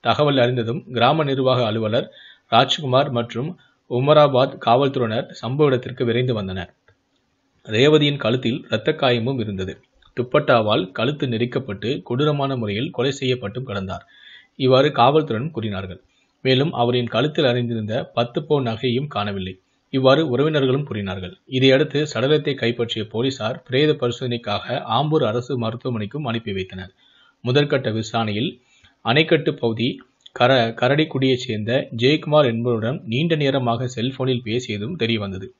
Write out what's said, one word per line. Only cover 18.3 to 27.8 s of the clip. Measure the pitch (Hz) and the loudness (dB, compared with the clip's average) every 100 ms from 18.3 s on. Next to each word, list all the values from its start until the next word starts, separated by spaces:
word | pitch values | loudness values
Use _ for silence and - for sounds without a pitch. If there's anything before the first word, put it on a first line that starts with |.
| - | -4
பவுன் | 151 151 120 | 0 0 0
நகையையும் | 110 131 120 147 | -2 -2 -2 -2
காணவில்லை. | 110 104 98 92 92 _ _ _ | -4 -4 -4 -8 -10 _ _ _
இவ்வாறு | 135 131 143 160 120 | 2 4 4 4 0
உறவினர்களும் | 151 151 135 127 | 2 2 2 0
கூறினார்கள். | - 107 98 98 90 - _ | -2 -6 -6 -6 -10 -16 _
இதையடுத்து | 131 135 131 156 143 151 | 2 4 4 4 0 -2
சடலத்தை | 113 131 151 147 | -2 2 2 0
கைப்பற்றிய | 139 117 120 117 113 101 | -2 -2 0 -4 -4 -6
போலீசார் | 107 131 127 107 123 | -2 -2 -2 -6 -8
பிரேத | _ 127 151 | _ 0 2
பரிசோதனைக்காக | 139 123 117 127 120 - 104 - 127 - | 2 -2 -2 -6 -6 -4 -6 -4 -6 -2
ஆம்பூர் | 113 151 156 | -2 2 2
அரசு | 120 113 120 135 | 2 -2 -4 -4
மருத்துவமனைக்கும் | 113 120 135 117 104 147 | -4 -6 -6 -6 -6 -6
அனுப்பி | 139 113 110 | -4 -6 -4
வைத்தனர். | 95 92 92 87 _ _ _ _ _ | -8 -8 -10 -14 _ _ _ _ _
முதற்கட்ட | 120 135 143 143 | 0 2 2 0